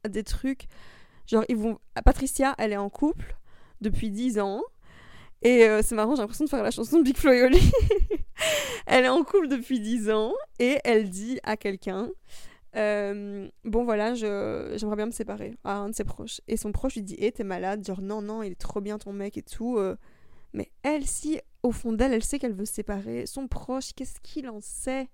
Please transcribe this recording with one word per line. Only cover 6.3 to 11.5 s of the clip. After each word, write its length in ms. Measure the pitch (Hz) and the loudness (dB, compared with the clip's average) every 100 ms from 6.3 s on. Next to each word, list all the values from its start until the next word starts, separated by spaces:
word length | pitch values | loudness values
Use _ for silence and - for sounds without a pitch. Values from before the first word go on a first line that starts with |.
| - 302 | -4 -2
de 40 | |
faire 140 | 269 | 0
la 80 | 214 | -2
chanson 280 | - 226 330 | -2 2 4
de 40 | |
Big 120 | 269 262 | 6 6
Flo 160 | 302 | 6
et 120 | 247 | 8
Oli. 280 | 247 262 - 523 - 403 - 392 - | 10 10 10 8 4 4 4 2 -4
<laughs> 580 | - 640 587 571 466 - | -4 -2 -2 -4 -6 2
Elle 200 | 254 254 | 4 6
est 40 | |
en 140 | 262 | 4
couple 240 | 285 392 311 | 4 2 2
depuis 320 | 262 233 262 | -2 -2 -4
dix 300 | 208 240 208 | -2 -2 0
ans, 240 | 214 220 466 605 - | 0 0 -2 -6 0
et 220 | 240 285 | 2 2
elle 260 | - 220 202 | 4 2 2
dit 300 | 185 220 254 | -4 -8 -6
à 140 | - | -6